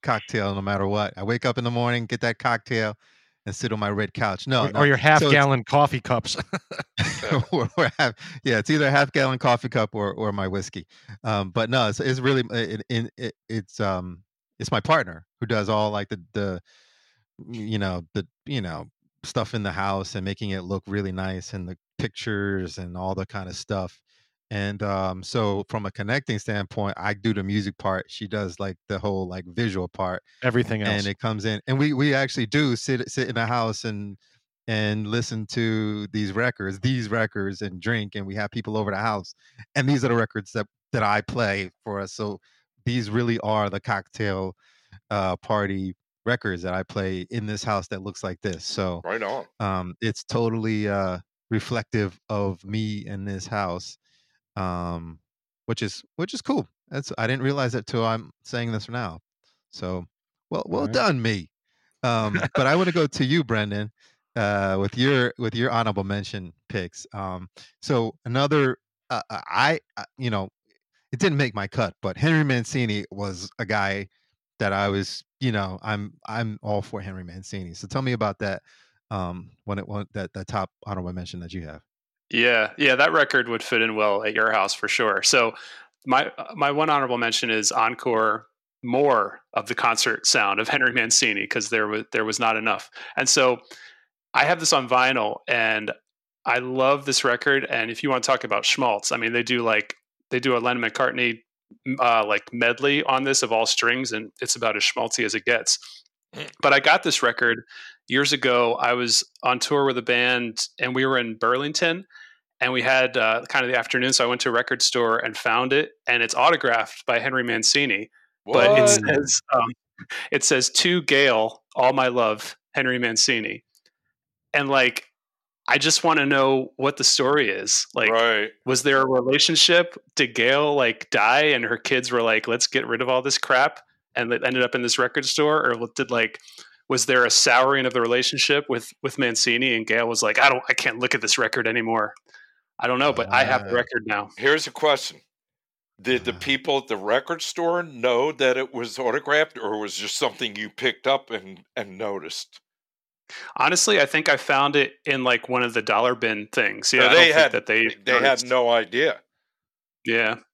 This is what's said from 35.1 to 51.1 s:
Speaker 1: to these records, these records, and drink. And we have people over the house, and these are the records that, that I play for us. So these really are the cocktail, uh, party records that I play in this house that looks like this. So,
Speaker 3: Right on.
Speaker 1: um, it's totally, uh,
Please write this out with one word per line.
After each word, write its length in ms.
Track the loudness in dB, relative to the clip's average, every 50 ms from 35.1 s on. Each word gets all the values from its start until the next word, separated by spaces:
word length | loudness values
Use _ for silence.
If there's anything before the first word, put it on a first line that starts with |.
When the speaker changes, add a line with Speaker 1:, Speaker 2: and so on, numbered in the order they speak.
| -2 -4 -4 -4 -6 -8 -8 -6
Speaker 1:
to 600 | -4 -2 0 0 0 0 -2 -2 -4 -6 -8 -6
these 220 | -4 -4 -4 -4 -2
records, 460 | -2 -2 -2 -2 _ -6 -8 -8 -2
these 280 | -2 0 0 0 -2 -2
records, 520 | -2 -2 -2 -2 _ -4 -6 -6 -6 -6 -8
and 180 | -10 -10 -8
drink. 340 | -4 -4 -2 -2 -4 -6 -8
And 100 | -10 -8 -8
we 80 | -6
have 160 | -6 -6 -6
people 260 | -6 -8 -8 -4 -4 -2
over 140 | -2 -2
the 60 | -2 -2
house, 380 | -2 -2 -2 -2 -4 -8 -18 _ _ _ _ _ -20 _ _
and 140 | 0 2 2
these 160 | 2 2 2
are 40 | 2
the 60 | 2
records 360 | 2 0 0 -2 -8 -8 -6 -6
that, 140 | -6 -6 -6 _ _ _ _ -2
that 100 | 0 2
I 180 | 2 2 0
play 500 | 0 -2 -2 -2 0 0 0 -2 -4 -6 _ _ _
for 160 | -8 -6 -6
us. 140 | -6 -8 -8
So 260 | -8 -8 -8 -8 -10 _ _ _ _ _ _ _ _ _
these 240 | -2 -2 -2 -2 0
really 280 | 0 0 2 2 0 0
are 280 | 0 0 0 2 0 0
the 100 | -2 -6
cocktail, 760 | -4 -4 -4 -4 -4 _ _ -4 -4 -2 -2 -2 -4 -6 -8 _ _ _ _ _ _ _ -20 -20 _ _
uh, 260 | -2 -2 0 -2 -2 -4
party 580 | -4 -2 0 0 0 0 -2 -4 -6 -6 -8 _ _ _ _ _ _
records 380 | -4 -4 -2 -2 -4 -6 -4 -6
that 100 | -6 -4
I 80 | -4 -6
play 440 | _ -6 -4 -4 -4 -4 -6 -8 -8
in 160 | -8 -8 -6 -6
this 160 | -8 -6 -4
house 240 | -2 -2 -2 -2 -6
that 140 | -10 -10 -10
looks 200 | -12 -12 -10 -10
like 180 | -10 -10 -6
this. 240 | _ -8 -8 -6 -8
So, 380 | -10 -4 -4 -2 -2 -4 -6 -6
Speaker 3:
Right 180 | -6 -6 -4 -4
on. 240 | -4 -6 -6 -8 -12 _ _
Speaker 1:
um, 340 | -4 -4 -2 -4 -4 -6 -10 _
it's 220 | -4 -4 -4 -6 -10
totally, 640 | _ -2 0 0 0 -2 -2 -2 -2 -2 -2 -2 -2
uh, 300 | -2 -2 -2 -2